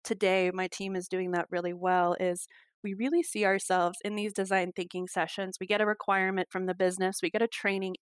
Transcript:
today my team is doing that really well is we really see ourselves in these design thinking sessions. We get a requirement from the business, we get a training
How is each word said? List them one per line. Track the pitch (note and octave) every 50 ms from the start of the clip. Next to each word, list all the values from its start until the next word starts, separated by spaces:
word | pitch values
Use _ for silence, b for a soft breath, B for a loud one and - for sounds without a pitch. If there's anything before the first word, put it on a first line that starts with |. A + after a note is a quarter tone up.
| -
today | - A3+ G3 G#3 F#3 F#3+ F#3+ F#3 F3+
my | F3+ F#3 F#3 F3+
team | - - G3 F#3+ F#3+
is | F#3 F3+ -
doing | F#3+ F#3 F#3 F3+
that | F3+ F3 - -
really | F3+ F3 F3 F3
well | F3 F3 F3+ F#3 F3+ F3+ F3 F3 F3+ -
is | F#3 F3+ F3 F3 - b b b b b b _
we | - G3+ G3
really | G3 A#3 C#4 E4 F4
see | D#4+ - - G#3+ G#3
ourselves | F#3+ G3 G3 - - F#3 F3+ F3 F3 F3+ - -
in | G#3 G#3
these | G#3 G#3 G#3
design | G3+ G3+ F#3+ F#3+ G3 F#3+ F3+ F3+ -
thinking | - F3 F3+ - F3+ F#3 -
sessions. | - F#3 - - - G3+ F#3+ F#3+ - -
We | F#3+
get | F#3 G#3 G#3
a | G#3+
requirement | G#3 G#3+ - - - G3 F#3+ F#3+ F#3+ G3 F#3+ F3+ -
from | - F#3 F#3
the | F#3 F3+
business, | F#3 F#3 F3+ F#3 F#3+ F#3 F#3+ G3 -
we | F#3+ E3+
get | - G#3+
a | A#3 A3+
training | - - - G3+ G3 F#3+ F#3+ F#3 F#3 -